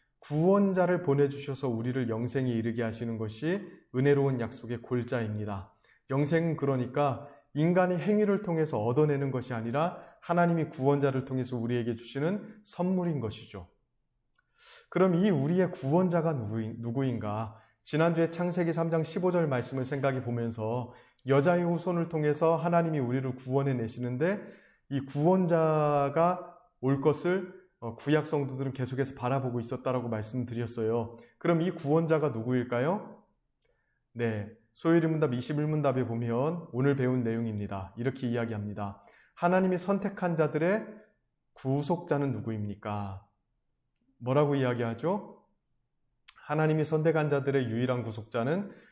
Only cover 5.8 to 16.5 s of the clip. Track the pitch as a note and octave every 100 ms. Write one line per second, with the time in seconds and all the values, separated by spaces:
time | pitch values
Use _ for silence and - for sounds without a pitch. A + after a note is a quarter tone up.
5.8 | _ _ - C3+ D3 E3 E3 D3 C#3 C3
6.8 | B2 D3 C#3+ A#2+ - - _ C#3+ E3 F3+
7.8 | F3+ F3 D#3 G#3 G#3 G3 G3 E3 D#3 A#2
8.8 | A2 B2+ D3+ C#3 C#3 B2 - A#2 A2+ C3
9.8 | E3+ - - - - F3 F3 E3+ D#3 -
10.8 | C3+ C#3+ C#3 C3 B2+ C3 B2 B2+ A2+ A#2+
11.8 | A#2 A#2 - C#3 D#3 G#3 - - - -
12.8 | F3+ F#3 F3 C#3+ A2 - - G2 F2 _
13.8 | _ _ _ _ _ _ _ _ - -
14.8 | - E3+ F#3+ E3+ G#3 D3+ C#3+ F3+ F3+ -
15.8 | C3+ E3 F#3 E3+ D#3+ C#3+ G#2